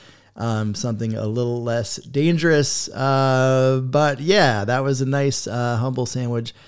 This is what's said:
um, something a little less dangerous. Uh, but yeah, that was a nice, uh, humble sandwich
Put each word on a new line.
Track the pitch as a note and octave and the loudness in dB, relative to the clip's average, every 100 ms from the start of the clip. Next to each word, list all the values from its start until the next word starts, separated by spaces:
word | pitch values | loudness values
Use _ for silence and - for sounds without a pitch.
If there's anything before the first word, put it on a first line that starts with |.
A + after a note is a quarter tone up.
| - - _ - | -20 -20 _ -8
um, | A#2 A2 G#2+ G2+ | -4 -2 -4 -4
something | B2 G#2+ A2+ A2 | -4 -4 -4 -4
a | G#2+ | -4
little | A#2 A#2+ A#2+ | -2 -2 -4
less | A#2 A#2 A#2 - | -2 -4 -4 -10
dangerous. | - C#3 D#3+ E3+ E3 D3+ C#3+ - - | -6 0 2 2 4 4 2 -2 -6
Uh, | - C3+ C3+ C3+ C3 C3 C3 C3 C3 | -4 0 2 4 4 4 4 4 2
but | C3 C#3+ D3+ C3+ | 0 2 2 0
yeah, | D#3 G3+ D3 G#2+ G#2 | 2 4 4 2 0
that | B2+ | 0
was | C3+ C3+ | 0 0
a | C3+ | 0
nice, | C#3 C#3 C3+ - | 0 0 -2 -4
uh, | A#2+ A#2+ A#2 | -2 0 0
humble | B2+ B2+ A#2+ | -2 -2 -4
sandwich | B2+ B2 A#2 A#2 - | -4 -2 -4 -6 -14